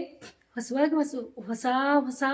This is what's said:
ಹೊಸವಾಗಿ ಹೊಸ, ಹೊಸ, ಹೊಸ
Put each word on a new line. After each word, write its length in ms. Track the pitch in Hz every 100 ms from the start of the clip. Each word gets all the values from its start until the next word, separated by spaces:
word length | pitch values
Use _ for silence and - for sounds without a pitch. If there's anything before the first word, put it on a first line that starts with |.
| 349 - - - _ -
ಹೊಸವಾಗಿ 400 | 233 262 294 311
ಹೊಸ, 200 | 285 254 226 - 202
ಹೊಸ, 200 | 226 254 254 277 285
ಹೊಸ 240 | 254 254 269